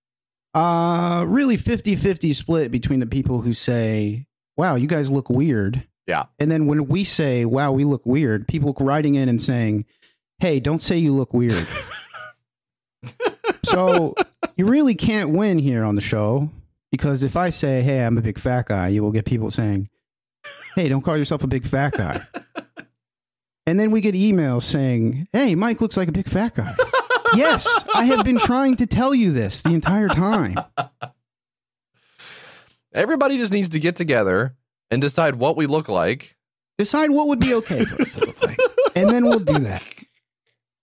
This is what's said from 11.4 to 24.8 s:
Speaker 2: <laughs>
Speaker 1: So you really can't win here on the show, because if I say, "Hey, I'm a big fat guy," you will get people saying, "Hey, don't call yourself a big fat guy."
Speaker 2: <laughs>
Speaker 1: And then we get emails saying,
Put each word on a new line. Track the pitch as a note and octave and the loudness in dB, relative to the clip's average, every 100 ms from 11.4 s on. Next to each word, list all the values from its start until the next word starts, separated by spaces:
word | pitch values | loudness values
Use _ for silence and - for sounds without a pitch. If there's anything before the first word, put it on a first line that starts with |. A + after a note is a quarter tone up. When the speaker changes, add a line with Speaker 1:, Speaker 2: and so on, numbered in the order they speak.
| A#2+ F#2 D#2+ | 2 0 -4
Speaker 2:
<laughs> | - - - - - - - _ _ _ _ _ _ B2 - A4+ - A4+ - | -8 -12 -16 -18 -20 -20 -20 _ _ _ _ _ _ -20 -6 -6 -4 -6 -4
Speaker 1:
So | A4+ F#4 F#4 F4+ D#4+ - - _ E4 - | 0 2 4 2 0 -2 -6 _ -6 0
you | G3 | 2
really | C#4 C#4 | 4 2
can't | G3 A3+ G#3+ D3+ | 2 0 0 0
win | D#3+ G#3+ E3 | 0 2 2
here | C#3 A#2 | 0 0
on | A2 | 0
the | G2+ | -2
show, | G2 A2 G#2 C3+ D3+ - - _ _ | -2 -2 0 0 -4 -8 -20 _ _
because | - D3 C3+ | -4 -2 0
if | C3+ E3 | -2 0
I | F3+ | -2
say, | - D3 C3 | -2 -2 0
"Hey, | C3 C3+ | 0 0
I'm | A#2 A#2 | 0 0
a | |
big | A2 - | -2 -4
fat | B2+ B2 - | -2 -2 -2
guy," | G2 F2+ | -2 0
you | G#2 | 0
will | G#2 | 0
get | G#2+ | -2
people | G#2 A#2 G#2+ | -2 -2 -2
saying, | A#2 A2 G2 G2+ _ _ _ _ _ - - - | -2 -2 -2 -4 _ _ _ _ _ -20 -20 -8
"Hey, | - D#3 | -2 0
don't | C3+ | 0
call | D3 D#3 | 0 -2
yourself | C#3 D3+ | -2 -2
a | C3+ | -2
big | C3 | -4
fat | - C3+ C#3+ | -2 -2 0
guy." | - F2 - - | -2 -4 -6 -10
Speaker 2:
<laughs> | - - - - - - _ _ _ _ _ _ _ - | -16 -14 -16 -16 -20 -20 _ _ _ _ _ _ _ -2
Speaker 1:
And | F#3 | 0
then | G#3+ | 2
we | A3 | 2
get | G#3 | 2
emails | F#3 G#3+ F#3 C#3+ B2 | 2 2 2 2 0
saying, | - D3+ | -2 0